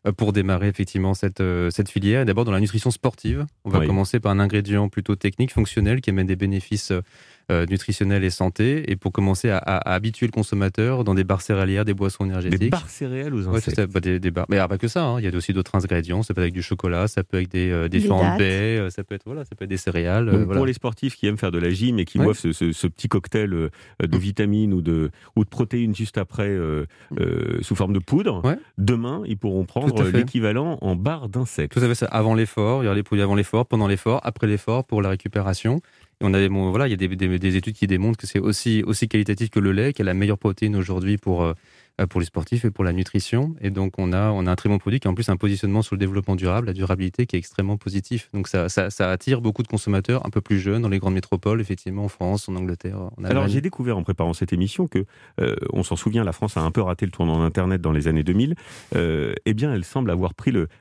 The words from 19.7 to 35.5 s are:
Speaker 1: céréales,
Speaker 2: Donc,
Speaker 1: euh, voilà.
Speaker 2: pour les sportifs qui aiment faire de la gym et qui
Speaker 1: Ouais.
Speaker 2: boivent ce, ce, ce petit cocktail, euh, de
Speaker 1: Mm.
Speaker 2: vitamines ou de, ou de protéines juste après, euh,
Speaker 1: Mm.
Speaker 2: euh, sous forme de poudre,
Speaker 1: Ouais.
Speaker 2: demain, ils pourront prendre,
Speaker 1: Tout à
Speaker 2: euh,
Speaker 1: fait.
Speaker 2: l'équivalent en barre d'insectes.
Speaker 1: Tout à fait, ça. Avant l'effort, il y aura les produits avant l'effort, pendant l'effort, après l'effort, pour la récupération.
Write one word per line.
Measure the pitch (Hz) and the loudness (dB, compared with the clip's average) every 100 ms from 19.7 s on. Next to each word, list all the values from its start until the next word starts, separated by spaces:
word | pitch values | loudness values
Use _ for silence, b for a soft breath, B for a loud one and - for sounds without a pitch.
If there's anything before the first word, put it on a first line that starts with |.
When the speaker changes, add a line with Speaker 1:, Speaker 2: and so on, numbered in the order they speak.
| 95 | -4
Speaker 1:
céréales, | - 87 85 101 117 | -2 -2 2 2 4
Speaker 2:
Donc, | |
Speaker 1:
euh, | 101 101 | 4 4
voilà. | 98 | 2
Speaker 2:
pour | 135 | 0
les | |
sportifs | 123 123 110 135 - | 0 -4 -4 -6 -2
qui | 104 | -2
aiment | 107 | 0
faire | 98 | 0
de | 85 | 0
la | 87 | 0
gym | 92 120 113 | 2 0 0
et | 87 | 0
qui | - | 2
Speaker 1:
Ouais. | |
Speaker 2:
boivent | - 107 | 2 2
ce, | 85 | -2
ce, | 78 85 | 0 -2
ce | 78 90 | 0 -4
petit | - 110 | -4 -2
cocktail, | 95 - 113 104 | -2 0 -2 0
euh, | 87 80 B B B | -2 -4 B B B
de | 85 90 | 0 0
Speaker 1:
Mm. | |
Speaker 2:
vitamines | 95 98 104 104 107 | -2 0 2 2 2
ou | 92 | 2
de, | 80 82 76 B B - | 0 0 -2 B B -2
ou | |
de | 104 | -2
protéines | - 117 123 117 | 0 -2 0 0
juste | 101 110 - | -2 -4 -4
après, | 95 - 101 | -4 -4 -2
euh, | 98 80 76 73 B B | 0 0 -2 -6 B B
Speaker 1:
Mm. | - | -4
Speaker 2:
euh, | 50 50 50 50 | -2 -2 -2 -4
sous | - 95 | -4 -2
forme | 95 | 0
de | 98 | 0
poudre, | 90 156 202 98 | 2 0 2 0
Speaker 1:
Ouais. | 127 202 B - | -2 -2 B -2
Speaker 2:
demain, | 101 120 120 160 202 | 0 2 0 -6 -6
ils | 104 | -4
pourront | 107 95 90 | -2 -2 -2
prendre, | - 143 | -2 0
Speaker 1:
Tout | 113 | 2
à | 95 | 2
Speaker 2:
euh, | |
Speaker 1:
fait. | 104 | 2
Speaker 2:
l'équivalent | 123 120 110 110 156 160 | 2 0 0 0 -2 -2
en | 98 90 | -2 0
barre | 104 160 120 | 0 -2 -6
d'insectes. | 117 127 - 76 | -4 -4 -2 -2
Speaker 1:
Tout | - | 2
à | 120 | 2
fait, | 117 | 0
ça. | 120 | 0
Avant | 113 110 | 2 2
l'effort, | 110 110 - 104 131 | 2 2 0 0 2
il | 117 | 2
y | |
aura | 98 | 0
les | |
produits | 101 104 | 0 0
avant | 98 101 | 2 2
l'effort, | 101 110 123 | 2 0 2
pendant | 117 101 | 2 2
l'effort, | 98 - 123 | 2 0 0
après | - - 110 | -2 -2 0
l'effort, | 104 - 117 | 0 0 -4
pour | 131 107 | 0 0
la | 98 | 0
récupération. | 95 - 104 98 | -2 -2 -2 -2